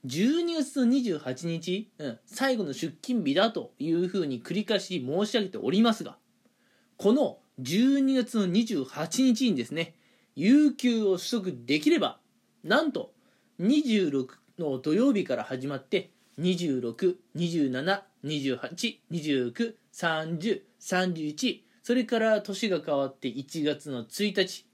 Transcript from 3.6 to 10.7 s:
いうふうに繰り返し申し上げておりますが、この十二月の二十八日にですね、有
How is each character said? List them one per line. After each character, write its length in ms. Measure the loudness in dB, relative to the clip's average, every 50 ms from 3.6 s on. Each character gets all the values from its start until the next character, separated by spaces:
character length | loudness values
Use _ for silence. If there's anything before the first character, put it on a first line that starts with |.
| -8 -8 _ _
い 120 | -2 0
う 180 | 0 0 0 0
ふ 120 | 0 -2
う 60 | -2
に 160 | -2 -4 -6 -6
繰 120 | -4 -4
り 100 | -4 -2
返 160 | 0 -2 -2
し 240 | -2 -2 -6 -6 -4
申 200 | -2 0 0 0
し 100 | 0 0
上 80 | -2 -2
げ 60 | -2
て 80 | -6 -4
お 120 | -2 0
り 120 | 4 4 4
ま 100 | 4 4
す 120 | 0 -4
が、 120 | -12 -12 _ _ _ _ _ _ _ _ _ _ _ _ _ _ _ _
こ 160 | _ 2 4 4
の 260 | 4 2 0 -2 -8 _ _ _ -12
十 420 | -6 -2 2 4 4 4 4 4
二 140 | 4 4 2
月 240 | 2 0 0 0 0
の 80 | 0
二 180 | 2 2 2 2
十 180 | 2 0 -2 -4
八 400 | -4 -6 -8 -6 -4 0 2 4
日 280 | 4 4 4 2 2
に 60 | 2 0
で 80 | -2
す 60 | -4 -4
ね、 220 | -6 -6 -6 -8 _ _ _ _ _ _ _ _
有 360 | 0 4 6 8 8 8 6